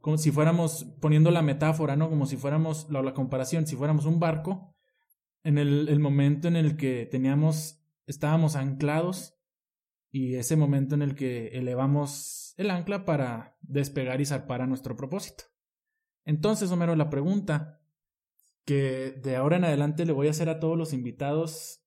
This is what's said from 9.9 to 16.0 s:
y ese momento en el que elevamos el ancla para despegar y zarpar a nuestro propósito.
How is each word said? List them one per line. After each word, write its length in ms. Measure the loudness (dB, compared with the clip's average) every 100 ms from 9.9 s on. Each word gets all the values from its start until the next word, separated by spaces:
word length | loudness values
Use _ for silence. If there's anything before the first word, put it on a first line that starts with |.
| _ _
y 260 | -6 -4 -4
ese 200 | 0 2
momento 380 | 4 2 2
en 80 | 0
el 120 | 0
que 340 | -2 -4 -4 -8
elevamos 1040 | -6 -4 0 2 2 0 -8 -12 -14 -16 -6
el 140 | -4
ancla 340 | -2 -4 -6
para 540 | -2 -2 -2 -6 -12 _
despegar 600 | -6 -4 -2 -4 -4 -2
y 20 |
zarpar 380 | -2 -4 -4 -4
a 40 | -2
nuestro 300 | -4 -6 -10
propósito. 480 | -6 -8 -8 -18 -20 _ _ _ _ _